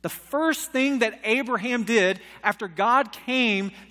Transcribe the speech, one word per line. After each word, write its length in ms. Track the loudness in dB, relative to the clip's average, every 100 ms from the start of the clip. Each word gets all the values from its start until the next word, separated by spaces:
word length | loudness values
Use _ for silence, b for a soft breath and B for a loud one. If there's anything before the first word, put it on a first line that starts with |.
The 60 | -8
first 600 | -10 -4 0 0 0 -4
thing 280 | 0 0 2
that 200 | -2 -2
Abraham 600 | -2 -2 0 -4 -2 -4
did 360 | 2 4 4 0 B B
after 240 | -4 -2 -6
God 440 | 0 2 4 2
came 600 | -8 -4 0 2 0 -4 B B